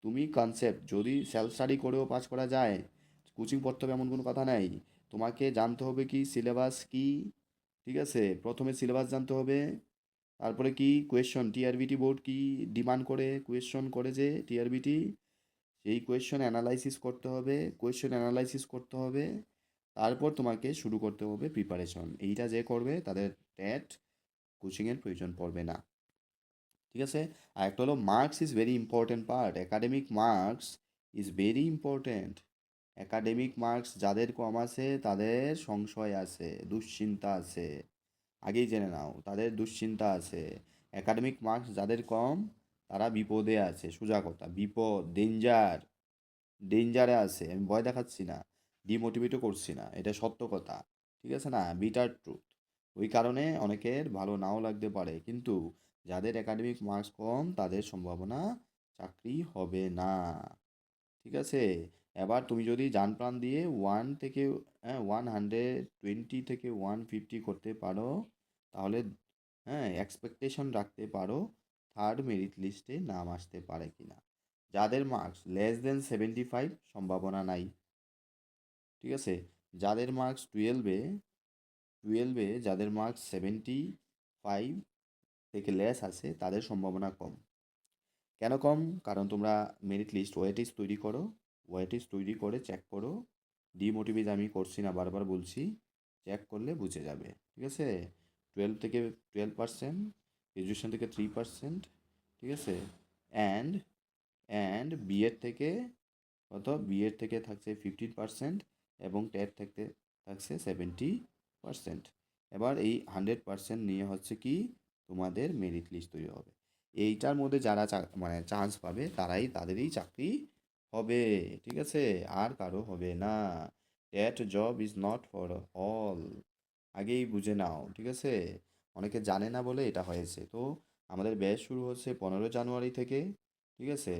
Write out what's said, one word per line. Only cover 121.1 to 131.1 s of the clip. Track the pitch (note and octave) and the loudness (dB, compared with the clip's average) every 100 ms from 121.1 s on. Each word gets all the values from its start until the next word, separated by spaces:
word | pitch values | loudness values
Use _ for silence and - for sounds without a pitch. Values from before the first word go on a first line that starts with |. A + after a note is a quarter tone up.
| A#2+ A2+ G2+ - - | 4 4 4 0 -8
ঠিক | - C#3+ | -8 -4
আছে? | D3+ D#3 C3 F#2 - F#2+ | -2 2 2 2 0 0
আর | A2+ G#2+ | 0 -2
কারো | F#2 F#2 A2 | -4 -4 -4
হবে | F2 F2+ F2 | -4 -4 0
না। | G2+ G#2+ G2+ E2 D#2+ _ _ _ _ | 0 0 0 -4 -8 _ _ _ _
That | G2 A2 - G#2+ | 0 0 0 -2
job | G2 A2 A#2+ G#2+ | 2 2 0 -4
is | G#2 G2 | 0 -2
not | A#2+ - | -2 -6
for | G2 F2+ F2 F2 F2+ G2 | -8 -6 -6 -8 -4 -2
all, | A2+ G#2+ F2 D#2 - - _ _ _ _ G2 | -2 -4 -4 -8 -14 -18 _ _ _ _ -6
আগেই | G2+ B2 A#2+ | 0 0 2
বুঝে | G#2 G2+ G2+ | 0 0 2
নাও, | F2+ D#2 - F#2+ | 0 -2 -8 -8
ঠিক | A#2 | -8
আছে? | B2+ C#3+ A2 E2+ F#2 _ _ _ F#2 | -4 0 0 -2 -8 _ _ _ -6
অনেকে | G2+ A2+ G#2 | -4 -2 2
জানে | F#2+ A2 | 2 2
না | B2 B2 | -2 -2
বলে | B2+ B2+ | 0 0
এটা | F#2+ F2+ | 0 -2
হয়েছে। | F2 F2 F2+ G2+ | -4 -4 -8 -10
তো | A2+ C3 D3+ _ _ _ | -6 -6 -6 _ _ _